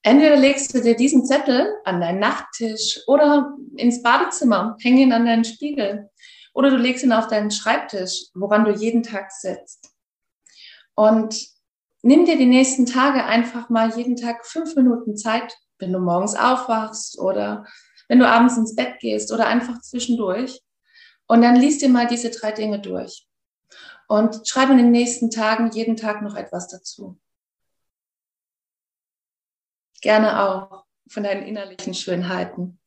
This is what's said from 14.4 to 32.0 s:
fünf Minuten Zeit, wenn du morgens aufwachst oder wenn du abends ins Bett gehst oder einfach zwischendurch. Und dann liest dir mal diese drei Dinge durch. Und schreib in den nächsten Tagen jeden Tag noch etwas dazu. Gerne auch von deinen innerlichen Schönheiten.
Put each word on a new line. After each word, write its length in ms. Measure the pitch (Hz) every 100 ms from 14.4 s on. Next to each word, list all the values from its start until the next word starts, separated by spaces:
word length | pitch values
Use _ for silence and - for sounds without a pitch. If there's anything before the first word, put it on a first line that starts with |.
| -
fünf 300 | 320 311 285
Minuten 400 | 247 233 220 208
Zeit, 400 | 226 226 240 - _ _
wenn 160 | 185
du 60 | 185
morgens 360 | 180 175 202 208
aufwachst 840 | - 254 - 220 214 - - -
oder 460 | 185 202 208 208 - - _ _ _
wenn 120 | 247
du 80 | 254
abends 300 | 233 247 240
ins 180 | 220 -
Bett 240 | 247 -
gehst 320 | 233 214 214
oder 160 | 226 226
einfach 320 | 240 247 240
zwischendurch. 800 | - 247 233 233 196 196 262 - _ _ _ _ _ _ _
Und 140 | 233
dann 140 | 240 247
liest 260 | 285 294
dir 80 | 277
mal 180 | 247 240
diese 240 | 233 233
drei 200 | - 214
Dinge 280 | 214 214 202
durch. 480 | 196 180 - - _ _ _ _ _ - - - _
Und 400 | 214 220 - -
schreib 240 | 262 269
in 60 | 262
den 140 | 240
nächsten 380 | 240 240 - 226
Tagen 400 | 226 214 226 226
jeden 240 | 214 226 220
Tag 280 | 220 208
noch 120 | 208 202
etwas 320 | - 175 -
dazu. 520 | - - - 196 180 _ _ _ _ _ _ _ _ _ _ _ _ _ _ _ _ _ _ _ _ _ _ _ _ _ _ _ _
Gerne 420 | - 214 214 196
auch 420 | 196 190 - - _ _ _
von 160 | -
deinen 200 | 202 196
innerlichen 500 | 202 214 196 185 -
Schönheiten. 840 | 180